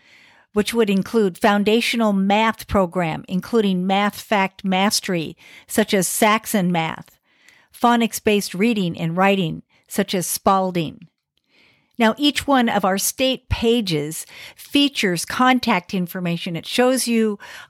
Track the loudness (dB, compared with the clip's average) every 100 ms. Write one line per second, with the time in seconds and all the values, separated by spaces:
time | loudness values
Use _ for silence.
0 | _ -20 -20 _ _ -4 -2 0 2 2
1 | 0 0 0 2 2 2 2 2 0 0
2 | 0 2 2 2 2 -2 -2 0 0 0
3 | -2 -4 -4 -6 0 0 2 0 0 0
4 | 0 -4 -4 -2 -2 -4 -2 0 2 0
5 | -2 -4 -4 -12 -20 -20 -4 -2 0 0
6 | 0 0 2 2 0 -2 0 -2 -4 -8
7 | -16 _ _ _ _ _ _ 0 2 2
8 | 0 -2 0 0 0 -2 0 2 -2 -2
9 | -4 0 2 2 0 -4 -14 _ _ -4
10 | -2 -2 -4 -2 2 2 0 -2 -4 -8
11 | -20 _ _ _ _ _ _ _ _ 0
12 | 0 2 0 0 2 2 2 0 0 0
13 | -4 -2 -2 -2 _ -2 2 2 0 -4
14 | -4 -10 -14 -18 -20 -20 -2 0 2 0
15 | -2 -2 -4 2 2 4 2 -2 -2 -4
16 | -4 -4 -4 -4 -4 -8 -4 0 2 0
17 | 0 0 0 -4 -12 -20 -8